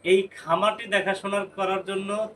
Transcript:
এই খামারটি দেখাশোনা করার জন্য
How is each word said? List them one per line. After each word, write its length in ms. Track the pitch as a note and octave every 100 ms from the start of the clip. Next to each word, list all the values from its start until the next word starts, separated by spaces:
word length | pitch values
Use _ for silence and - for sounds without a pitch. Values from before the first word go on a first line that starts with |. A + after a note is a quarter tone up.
এই 240 | F3 F#3+ G3 -
খামারটি 500 | - E3+ G#3 A3 G#3+
দেখাশোনা 580 | G3 F#3+ F#3+ G3 G3+
করার 400 | G3 G3 F#3+ F#3+
জন্য 440 | F#3+ G3 G3 G#3 A3